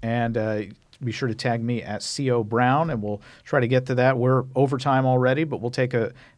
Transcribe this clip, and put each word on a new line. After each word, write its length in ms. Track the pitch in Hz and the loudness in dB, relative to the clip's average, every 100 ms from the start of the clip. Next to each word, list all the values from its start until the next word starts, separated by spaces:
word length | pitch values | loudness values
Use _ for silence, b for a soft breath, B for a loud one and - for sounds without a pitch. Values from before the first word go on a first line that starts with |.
and, 360 | 113 120 117 113 | -4 -2 0 -2
uh, 240 | 110 107 101 - _ - | -2 -2 -6 -12 _ -10
be 80 | 120 | -8
sure 160 | - 131 | -4 -4
to 60 | |
tag 280 | 110 131 117 | -4 -2 -2
me 180 | 117 120 | -2 -4
at 220 | - 104 | -6 -8
C 260 | - - 135 | -8 -4 0
O 100 | 120 | 0
Brown, 480 | 107 113 123 143 170 | 0 2 4 2 0
and 100 | 117 | -4
we'll 220 | 104 104 B B | -6 -8 B B
try 160 | - 143 | -2 0
to 80 | 120 | 2
get 180 | 127 131 | 2 2
to 80 | |
that. 240 | 123 131 131 | 2 4 4
We're 280 | 127 131 131 127 | 4 2 2 0
over 220 | 135 135 | 0 0
time 280 | 143 131 131 | 0 2 4
already, 380 | 127 127 135 | 4 4 2
but 160 | 160 104 | -2 -4
we'll 100 | 117 | -4
take 240 | 131 123 | -2 0
a, 180 | 123 107 B B | 0 -2 B B